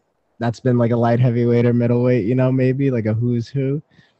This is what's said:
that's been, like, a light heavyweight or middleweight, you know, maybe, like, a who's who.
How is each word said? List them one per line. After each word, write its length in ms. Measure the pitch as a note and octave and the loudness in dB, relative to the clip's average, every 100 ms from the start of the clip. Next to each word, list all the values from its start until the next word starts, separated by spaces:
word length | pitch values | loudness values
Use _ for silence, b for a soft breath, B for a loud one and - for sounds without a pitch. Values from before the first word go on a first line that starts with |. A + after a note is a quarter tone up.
| _ _ _ - | _ _ _ -8
that's 200 | A#2 B2 | -6 -4
been, 180 | B2+ A#2+ | -2 0
like, 140 | A#2 | 2
a 60 | A#2 | 2
light 220 | A#2+ A#2 | 2 2
heavyweight 460 | B2+ A#2 A#2+ A#2+ A#2+ | 2 0 2 2 2
or 80 | |
middleweight, 520 | A#2+ A#2 A#2+ B2 B2 F#2+ | 2 2 0 2 0 0
you 100 | B2+ | 0
know, 160 | C3 | 0
maybe, 400 | C3 B2+ C3 C#3 | 0 0 0 -2
like, 140 | B2 G#2+ | -2 -2
a 80 | |
who's 340 | G#2+ A#2+ A#2+ A2+ | -2 -2 -2 -4
who. 340 | C#3 C3+ C#3+ - b b _ | -4 -4 -4 -8 b b _